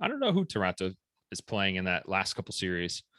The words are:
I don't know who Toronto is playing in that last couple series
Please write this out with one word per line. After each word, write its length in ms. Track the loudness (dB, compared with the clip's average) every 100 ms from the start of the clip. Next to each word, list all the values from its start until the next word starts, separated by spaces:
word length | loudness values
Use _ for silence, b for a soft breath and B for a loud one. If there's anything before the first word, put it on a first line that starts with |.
I 60 | -2
don't 120 | 0
know 120 | 2
who 120 | 4
Toronto 480 | 2 2 0 2 -4 -4 _ _ _
is 80 | -12
playing 360 | -4 2 2 2
in 80 |
that 240 | 0 -2 0
last 260 | 0 0
couple 160 | -4 -6
series 520 | -4 -2 0 -2 -6 -12